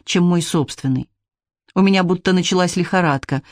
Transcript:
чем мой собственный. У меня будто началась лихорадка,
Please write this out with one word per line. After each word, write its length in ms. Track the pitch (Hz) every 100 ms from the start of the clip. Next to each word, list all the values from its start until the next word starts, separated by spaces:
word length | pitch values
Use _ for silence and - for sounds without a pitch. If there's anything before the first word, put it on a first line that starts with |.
| -
чем 200 | 190 175
мой 180 | 175
собственный. 640 | 165 170 131 - 135 127 - _ _ _ _ _ _
У 80 | -
меня 220 | 196 190
будто 300 | 175 180 190
началась 420 | 185 180 185 180 180
лихорадка, 640 | 170 185 170 139 - 135 -